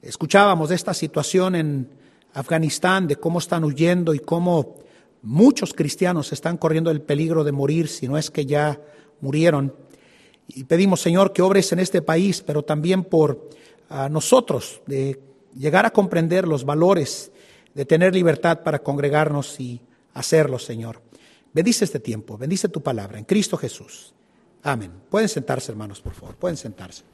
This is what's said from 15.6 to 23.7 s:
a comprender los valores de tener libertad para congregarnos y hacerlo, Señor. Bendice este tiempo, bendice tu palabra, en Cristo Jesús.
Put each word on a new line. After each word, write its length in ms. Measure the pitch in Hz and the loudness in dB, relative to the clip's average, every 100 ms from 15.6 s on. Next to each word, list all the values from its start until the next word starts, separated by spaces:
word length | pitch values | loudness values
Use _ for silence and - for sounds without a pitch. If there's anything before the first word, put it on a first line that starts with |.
| 143 175 | 0 2
a 60 | 226 | 4
comprender 580 | - 190 170 165 180 180 | 2 2 0 2 2 0
los 160 | 147 | -2
valores 680 | 135 151 175 190 139 - - _ - - _ | -2 2 4 4 0 -8 -14 _ -20 -20 _
de 100 | 147 | -10
tener 300 | 139 160 185 | 2 4 4
libertad 480 | 185 170 147 170 165 | 4 2 2 0 0
para 160 | - 147 | -2 -4
congregarnos 840 | - 143 139 151 151 147 139 - | -4 -2 0 2 2 -2 -6 -10
y 220 | 123 120 _ _ _ | -12 -12 _ _ _
hacerlo, 440 | - - 160 147 123 | -10 2 4 4 -2
Señor. 440 | - 117 113 - _ - _ _ _ | -8 -10 -10 -14 _ -20 _ _ _
Bendice 320 | 151 185 - | 0 2 2
este 160 | 196 143 | 0 -2
tiempo, 380 | - 107 - 107 | -6 -8 -10 -10
bendice 320 | 135 185 196 | -4 -2 -2
tu 120 | 170 | -4
palabra, 360 | 147 117 101 107 | -4 -6 -8 -14
en 80 | 113 | 0
Cristo 320 | 202 190 170 | 0 2 -4
Jesús. 560 | - | -6